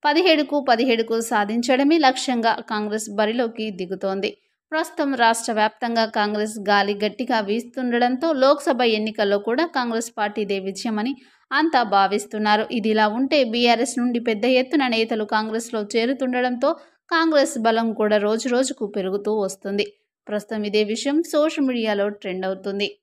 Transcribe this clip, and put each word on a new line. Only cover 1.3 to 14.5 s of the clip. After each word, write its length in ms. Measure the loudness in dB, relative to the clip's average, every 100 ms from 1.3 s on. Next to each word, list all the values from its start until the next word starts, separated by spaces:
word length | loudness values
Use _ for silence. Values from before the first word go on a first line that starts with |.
| -2 0 -2 0 2 4 6
లక్ష్యంగా 600 | 4 2 -2 0 0 0 -4
కాంగ్రెస్ 400 | -4 -4 -6 -6 -2
బరిలోకి 560 | 0 0 -2 -4 -8
దిగుతోంది. 680 | -6 -8 -6 -4 -4 -4 -8 _ _ _
ప్రస్తుతం 440 | -6 -4 -4 -2 2
రాష్ట్ర 380 | 2 2 -2
వ్యాప్తంగా 520 | 0 0 0 -2 0 0
కాంగ్రెస్ 540 | 0 0 0 -4 -4
గాలి 400 | 2 2 2 0 -2
గట్టిగా 340 | -4 -2 -2
వీస్తుండడంతో 920 | 0 -2 -4 -6 -2 0 0 0 0
లోక్సభ 500 | 2 4 4 2 2
ఎన్నికల్లో 560 | 2 2 -2 -2 0 0
కూడా 280 | 0 -2 0
కాంగ్రెస్ 460 | -2 -2 -4 -6 -4
పార్టీదే 420 | -4 -2 -4 -4
విజయమని 560 | -4 -6 -4 -4 -4 -6 _ _ _
అంతా 320 | 0 2 2
భావిస్తున్నారు. 840 | 4 4 4 0 -4 -4 2 2 2
ఇదిలా 360 | -2 0 2 2
ఉంటే 360 | 2 2 2
బీఆర్ఎస్ 560 | 2 2 2 2 2 -2
నుండి 200 | -2 0
పెద్ద 260 | -2 0
ఎత్తున 420 | 2